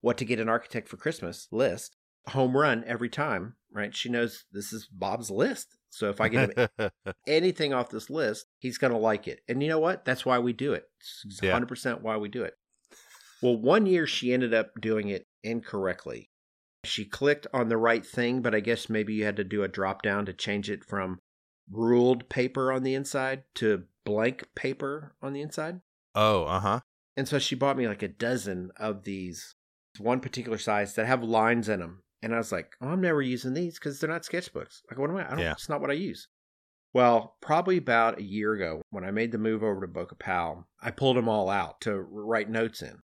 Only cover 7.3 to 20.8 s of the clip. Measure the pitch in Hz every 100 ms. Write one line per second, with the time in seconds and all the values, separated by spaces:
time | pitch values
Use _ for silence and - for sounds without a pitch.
7.3 | 156 185 175 151 131 120 110 - 156 127
8.3 | 104 - _ 127 120 131 117 110 104 -
9.3 | - - 123 147 160 160 185 - 127 -
10.3 | 123 123 113 139 90 - _ - - 107
11.3 | 95 95 90 123 123 131 117 110 110 104
12.3 | 117 92 - _ _ _ - _ - -
13.3 | _ 127 117 117 196 202 180 156 - 123
14.3 | 127 123 113 110 - 110 110 101 95 -
15.3 | _ 107 117 110 104 95 90 - 57 -
16.3 | _ _ _ _ _ - - 101 - 143
17.3 | 147 - 131 113 113 113 117 - - 120
18.3 | 127 120 107 104 113 - 110 104 107 104
19.3 | 101 95 101 95 95 95 98 107 101 101
20.3 | 90 - 101 101 104